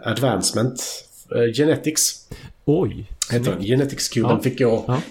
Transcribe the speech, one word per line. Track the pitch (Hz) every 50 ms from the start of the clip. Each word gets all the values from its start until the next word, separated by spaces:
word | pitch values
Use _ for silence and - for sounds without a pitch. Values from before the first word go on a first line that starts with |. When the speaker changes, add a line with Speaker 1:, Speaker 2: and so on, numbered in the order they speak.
| - 113
Speaker 1:
Advancement. | 110 120 131 127 107 95 92 - - 107 117 131 127 - - - - - - - - - - - -
Eh, | 120 117 117 110
Genetics. | 131 147 160 143 - - 151 156 - - - - - - - - - - - - _ _
Speaker 2:
Oj. | - 147 175 170 107 - 110 104 - - - - -
Speaker 1:
Heter | 120 120 120
den. | 113 92
Speaker 2:
Snyggt. | 87 98 101
Speaker 1:
Genetics-kuben | 123 135 143 139 - - - - - 120 110 110
Speaker 2:
Ja. | 113 110
Speaker 1:
fick | - 135 - -
gå | 131 117 110 110 -
Speaker 2:
Ja. | - 123 147 - -